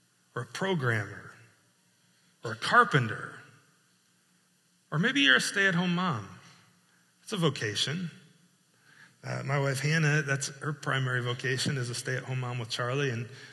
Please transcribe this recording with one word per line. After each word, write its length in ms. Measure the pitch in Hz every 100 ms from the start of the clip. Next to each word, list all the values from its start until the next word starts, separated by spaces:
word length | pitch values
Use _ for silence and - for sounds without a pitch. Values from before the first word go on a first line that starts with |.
| _ _ _
or 80 | 120
a 40 | 120
programmer 840 | - 190 180 127 113 101 104 - - - _ _ _ _ _ _ _ _ _
or 80 | 117
a 40 | 110
carpenter. 800 | - 233 233 143 113 104 - - - - _ _ _ _ _ _ _ _ _ _ _ _ -
Or 80 | 151
maybe 220 | 226 269
you're 160 | 277 247
a 40 |
stay-at-home 540 | - 202 196 170 180
mom. 340 | 175 185 113 95 - - - _ _ _ _ _ _
It's 100 | -
a 40 | 208
vocation. 760 | 165 123 113 104 - 170 170 - - _ _ _ _ _ _ - - _
Uh, 180 | 123 123
my 160 | 131 139
wife, 180 | 139 131
Hannah, 440 | 143 160 151 151
that's 260 | 139 135 - -
her 140 | 151
primary 500 | 151 151 135 127 127
vocation 540 | 120 123 131 127 - 139
is 120 | 123
a 40 |
stay-at-home 460 | 117 - 127 - 131
mom 180 | 123 123
with 120 | 110
Charlie, 400 | - 123 135 139
and 180 | 113 113 - -